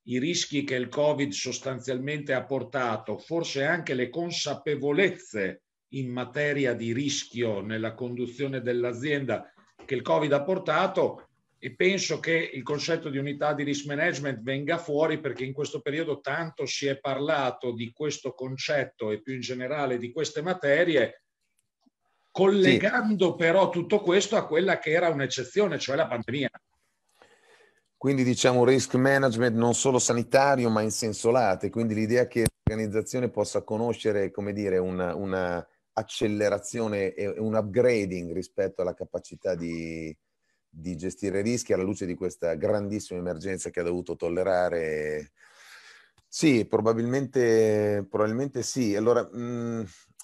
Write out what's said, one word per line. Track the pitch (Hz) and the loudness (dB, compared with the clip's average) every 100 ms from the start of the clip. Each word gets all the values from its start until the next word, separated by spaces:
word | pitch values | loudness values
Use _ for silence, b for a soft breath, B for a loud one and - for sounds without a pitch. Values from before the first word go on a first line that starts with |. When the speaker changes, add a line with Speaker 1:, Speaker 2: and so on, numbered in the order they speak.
| - | -6
Speaker 1:
i | 123 | -2
rischi | 151 170 - 143 | 0 -2 -2 -2
che | 143 | -2
il | 127 120 | -2 -2
covid | - 147 139 143 | 0 2 2 -2
sostanzialmente | - 131 117 135 123 123 127 139 151 143 | -4 -6 -6 -6 -6 -6 -6 -4 -6 -2
ha | 131 | -2
portato, | 127 135 117 139 120 107 - 101 | -2 -4 -4 -2 -2 -2 -6 -8
forse | - 165 156 139 | -6 -4 -4 -2
anche | 143 170 160 | 0 0 -2
le | 127 120 | -2 -2
consapevolezze | 160 170 165 147 135 156 139 143 151 196 185 - 110 92 92 _ _ _ | -4 -4 -4 -4 -4 -4 -2 0 2 2 0 -8 -4 -4 -6 _ _ _
in | 135 127 | -8 -6
materia | 123 120 135 147 143 131 | -6 -6 -2 0 2 0
di | 113 117 | 0 -2
rischio | 117 143 - - 117 113 101 | -2 -2 -4 -4 -2 -2 -2
nella | 104 110 113 | -4 -4 -4
conduzione | 113 123 123 120 - 139 131 | -6 -8 -6 -6 -4 -4 -4
dell'azienda | 117 120 120 113 147 143 131 101 - B B - - | -2 0 -2 -2 -2 -2 0 -4 -6 B B -20 -6
che | |
il | 127 | -4
covid | 117 160 151 | 0 2 4
ha | 143 | 2
portato, | - 185 - 156 190 190 120 - - _ _ _ | 2 -2 0 2 2 2 0 -2 -16 _ _ _
e | 147 | -8
penso | - 185 190 - 151 | 0 2 2 0 -2
che | 160 | 0
il | 165 - 135 | 0 0 -6
concetto | 123 147 165 160 160 | -4 -4 0 -2 -2
di | 135 | -4
unità | 143 143 151 | -4 -2 0
di | 147 | 0
risk | 143 143 | -2 -4
management | 147 143 175 139 143 117 | -4 -2 0 0 -4 -6
venga | 120 135 143 170 | -4 -4 -2 -2
fuori | - 147 156 151 | 0 2 2 0
perché | 147 120 | -4 -6
in | 131 | -6
questo | 135 143 147 | -6 -6 -6
periodo | 147 151 160 139 | -4 -4 -4 -4
tanto | 135 151 160 - | -4 -4 -6 -6
si | 135 - 139 | -6 -4 -2
è | 135 | -2
parlato | 139 131 147 151 131 - 123 | -4 -2 0 0 0 -2 -6
di | 117 117 | -6 -8
questo | - 151 143 131 | -6 -6 -4 -8
concetto | - 131 131 147 147 120 - 107 | -8 -8 -6 -2 0 -2 -4 -4
e | 107 | -4
più | - | -6
in | 131 | -8
generale | 120 127 127 147 135 123 | -6 -6 -4 -2 -2 -2
di | 120 | -4
queste | 139 143 156 | -4 -4 -4
materie, | 165 - 143 147 175 147 110 - _ _ _ _ _ _ _ _ _ _ _ | -4 0 2 4 4 4 2 0 _ _ _ _ _ _ _ _ _ _ _
collegando | - 190 202 147 120 202 240 214 202 185 | 2 4 6 8 6 4 2 2 2 2
Speaker 2:
Sì. | 175 | 4
Speaker 1:
però | 165 185 180 | 4 6 4
tutto | 175 165 208 | 2 0 0
questo | 175 190 202 208 | 4 2 4 0
a | - | 2
quella | 156 190 165 | 2 2 2
che | 151 | 2
era | 165 175 | 2 2
un'eccezione, | 143 135 - 120 190 202 139 | 2 -2 -4 -4 0 2 0
cioè | - 139 | -2 0
la | 117 | 0
pandemia. | 120 110 143 127 - _ _ _ _ _ _ b b b b b b b - | -2 -4 -2 -2 -4 _ _ _ _ _ _ b b b b b b b -4
Speaker 2:
Quindi | 135 135 | 0 2
diciamo | 127 117 127 123 | 2 4 4 6
un | |
risk | 120 131 - | 6 6 4
management | 127 135 139 135 113 123 | 2 4 4 4 2 2
non | 113 120 | 2 2
solo | 117 139 123 | 2 2 4
sanitario | - 120 113 135 139 135 120 | 2 0 2 4 6 4 2
ma | 110 | 2
in | 110 | 0
senso | - 113 101 113 | -2 -4 0 2
lato, | 127 110 90 101 | 4 4 2 -2
e | |
quindi | 113 117 | -2 -2
l'idea | 107 110 123 123 | 0 2 2 2
che | 120 113 | 2 0
l'organizzazione | - - 110 107 107 104 127 123 | -2 -4 -4 -2 -2 -2 -2 -2
possa | 107 101 104 | -2 -2 -2
conoscere, | - 107 120 113 110 101 95 | -4 -2 -2 -2 0 0 -2
come | - 104 | -4 -6
dire, | 101 101 92 | -2 0 0
una, | 92 90 90 | 0 -2 -4
una | 82 98 92 90 87 - _ _ | -4 -4 -2 -2 -2 -6 _ _
accelerazione | - 110 - 113 104 104 101 - 117 113 101 95 | -6 -6 -2 -2 2 2 0 -2 -4 -2 -2 -2
e | - 101 - | -2 -6 -4
un | 110 | -2
upgrading | 110 104 104 123 113 98 90 85 | 0 0 4 4 4 0 -2 -4
rispetto | 85 90 - 95 - | -6 -6 -2 -2 -2
alla | 90 | -4
capacità | 87 87 87 - 78 98 | -6 -8 -10 -10 -8 -4
di, | 87 85 82 82 82 80 78 _ _ _ _ _ | -4 -4 -6 -6 -8 -10 -12 _ _ _ _ _
di | 78 85 82 | -12 -8 -6
gestire | 92 - 98 95 | -6 -4 -2 0
rischi | 107 120 - | 0 0 0
alla | 95 | 0
luce | 92 101 92 | 0 -2 -4
di | |
questa | 87 90 - 85 | -4 -6 -4 -4
grandissima | 82 101 104 101 104 - 90 | 0 0 0 -2 -6 -6 -6
emergenza | 90 80 98 92 87 | -6 -6 -6 -6 -6
che | 90 | -4
ha | |
dovuto | 87 90 90 78 | -2 -2 -4 -4
tollerare. | 85 87 92 90 90 85 80 76 76 76 73 _ B B B B B B B B _ | -2 0 2 2 2 0 -2 -4 -4 -6 -8 _ B B B B B B B B _
Sì, | - 160 123 | 2 4 4
probabilmente, | 101 110 110 113 117 131 127 131 117 110 110 107 104 101 92 | 4 2 2 2 0 -2 0 2 6 6 6 4 2 0 0
probabilmente | 104 107 117 139 131 | 0 0 0 -2 -4
sì. | 110 135 113 101 | -4 0 0 2
Allora, | 113 120 98 | 4 4 2
mm, | 117 120 120 117 113 101 B B - | -4 -6 -6 -4 -4 -6 B B -14